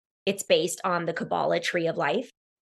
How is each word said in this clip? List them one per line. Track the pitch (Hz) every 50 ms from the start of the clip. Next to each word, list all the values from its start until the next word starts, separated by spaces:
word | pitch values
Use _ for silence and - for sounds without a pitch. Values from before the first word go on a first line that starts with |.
| _ _ _ _ -
It's | 196 196 196 -
based | - 185 160 165 180 - - -
on | 196 175 170 170
the | 165 165
Kabbalah | - 165 165 - 170 147 151 170 175
tree | 170 - - 175 165 165
of | 160
life. | 175 160 143 156 214 254 - - _ _ _ _ _